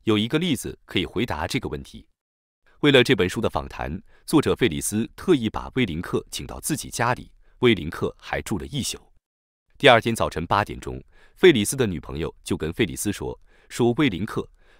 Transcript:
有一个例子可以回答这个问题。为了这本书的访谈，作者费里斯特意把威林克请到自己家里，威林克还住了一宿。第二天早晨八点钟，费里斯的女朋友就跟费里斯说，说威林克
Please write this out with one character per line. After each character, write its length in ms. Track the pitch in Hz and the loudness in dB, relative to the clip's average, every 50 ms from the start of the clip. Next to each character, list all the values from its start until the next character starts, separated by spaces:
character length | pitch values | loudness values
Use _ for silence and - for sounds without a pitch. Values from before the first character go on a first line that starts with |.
| _ | _
有 140 | 110 107 107 | 0 2 2
一 100 | 107 117 | 0 0
个 100 | 156 156 | -2 -2
例 160 | 185 180 127 | 0 0 -2
子 240 | - - 67 65 - _ | -2 -4 -10 -12 -12 _
可 140 | - - 190 | -4 -2 -2
以 80 | 165 | -2
回 180 | - - 90 123 | -2 -2 -4 -4
答 220 | - 87 73 82 | -4 -4 -6 -6
这 120 | 87 - 120 | -4 -4 -6
个 100 | - 78 | -6 -6
问 120 | 76 69 | -8 -10
题。 240 | 67 - - - - _ _ _ _ _ _ _ _ _ _ _ _ _ _ _ | -12 -16 -20 -20 -20 _ _ _ _ _ _ _ _ _ _ _ _ _ _ _
为 120 | - 147 | 4 6
了 100 | 135 127 | 8 8
这 140 | 120 - 131 | 8 6 4
本 120 | 95 90 92 | 4 2 0
书 120 | - 120 | 0 -2
的 80 | 104 95 | -4 -2
访 200 | - 76 67 67 | -2 -4 -6 -6
谈， 320 | - - 62 65 78 - - - - - _ | -10 -10 -8 -8 -8 -10 -12 -18 -20 -20 _
作 160 | - - 151 | 2 2 2
者 120 | - 104 87 | 4 4 0
费 140 | - 135 98 | 2 2 0
里 120 | 76 71 | 0 -2
斯 280 | - - 101 107 117 - - | -4 -4 -2 -4 -4 -4 -8
特 180 | - - - 175 | -6 2 2 2
意 140 | 135 110 104 | 2 2 -2
把 200 | - 62 62 67 - | -4 -6 -10 -6 -2
威 100 | 131 123 | -2 -2
林 160 | 92 76 82 | -2 -2 -6
克 240 | 87 - - - - - | -6 -4 -4 -4 -4 -6
请 160 | - - 69 | -12 -12 -12
到 120 | - - 65 | -12 -14 -10
自 180 | - - 160 | -6 -6 -6
己 140 | - - 127 | -6 -6 -10
家 240 | - - 120 120 123 | -4 -2 -2 -2 -2
里， 160 | - - - - _ _ _ _ _ | -4 -8 -18 -20 _ _ _ _ _
威 120 | 127 123 | 2 2
林 160 | 113 90 76 80 | 2 2 -2 -8
克 260 | - - - - - _ | -6 -6 -6 -6 -8 _
还 240 | - - - 73 | -10 -8 -8 -6
住 160 | 71 - 110 87 | -6 -6 -8 -8
了 80 | 71 | -8
一 160 | 69 - 143 | -8 -8 -6
宿。 180 | 107 - - - - _ _ _ _ _ _ _ _ _ _ _ _ _ _ | -6 -6 -8 -10 -16 _ _ _ _ _ _ _ _ _ _ _ _ _ _
第 120 | - - 135 | 6 8 8
二 120 | 120 117 | 8 8
天 120 | - 117 | 6 0
早 160 | 113 - 87 78 | -2 0 -2 -2
晨 160 | - - 85 | -2 -6 -2
八 200 | - - 101 104 | 0 0 0 0
点 140 | - 60 62 | -2 -8 -12
钟， 200 | - - 64 65 - _ _ _ _ _ _ | -10 -12 -12 -12 -14 _ _ _ _ _ _
费 160 | _ - 185 | _ 6 6
里 120 | 151 110 101 | 6 6 2
斯 120 | - - | 0 0
的 100 | 135 123 | -2 -2
女 140 | 104 87 73 | -2 -2 -6
朋 180 | - - 65 73 | -8 -8 -8 -6
友 160 | 80 64 - - | -6 -8 -8 -12
就 140 | _ - 101 | _ -6 -4
跟 160 | 80 80 80 | -4 -4 -6
费 120 | 82 - 117 | -2 -2 -2
里 120 | 80 65 | -2 -2
斯 160 | - - 104 | -4 -4 -4
说， 280 | 98 - - 62 62 - - _ _ _ _ _ | -4 -4 -8 -10 -10 -12 -18 _ _ _ _ _
说 240 | - - 123 120 | -2 0 2 2
威 160 | 120 139 151 131 | 2 2 0 0
林 180 | 92 80 101 | 0 -2 -8
克 240 | - - - - - - _ _ _ _ | -6 -6 -10 -10 -10 -18 _ _ _ _